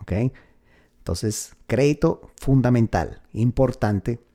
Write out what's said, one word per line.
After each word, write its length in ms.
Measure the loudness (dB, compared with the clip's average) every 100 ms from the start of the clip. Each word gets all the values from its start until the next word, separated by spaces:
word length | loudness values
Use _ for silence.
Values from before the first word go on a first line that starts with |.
¿ok? 100 | -6 -2 -2 -4 _ _ _ _ _ _
Entonces, 560 | -8 -4 -4 -6 -10 -18 -4
crédito 640 | 0 2 2 0 -2 -8 -8
fundamental, 840 | 0 2 4 2 2 0 -4 -8 _
importante 920 | -2 -2 2 0 0 -2 -2 -4 -8 _